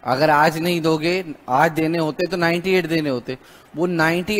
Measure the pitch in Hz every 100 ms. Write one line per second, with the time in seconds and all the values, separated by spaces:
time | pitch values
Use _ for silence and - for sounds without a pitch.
0 | - 131 156 147 160 160 170 175 160 160
1 | 156 185 175 143 - 127 165 156 160 170
2 | 156 147 180 185 170 170 175 185 160 160
3 | 151 127 120 127 - - - 147 180 170
4 | 160 170 180 214